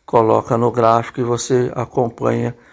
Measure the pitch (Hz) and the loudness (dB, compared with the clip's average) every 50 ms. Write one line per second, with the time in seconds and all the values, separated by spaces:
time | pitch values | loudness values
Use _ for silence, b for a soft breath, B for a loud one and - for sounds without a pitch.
0 | _ - - 117 113 110 113 110 - - 131 117 120 120 110 123 117 113 113 117 | _ 0 2 2 4 4 2 2 0 0 -2 0 0 0 0 2 2 4 4 2
1 | 113 - - - 123 117 120 117 - - 135 123 123 123 - 127 117 - - - | 0 -4 -6 -6 -4 -2 -4 -4 -2 0 0 0 0 -2 -4 -6 -8 -4 -2 -2
2 | 123 113 - - 123 117 117 120 120 120 120 b b b | -2 -2 -4 -4 -2 -2 -2 -2 -4 -4 -6 b b b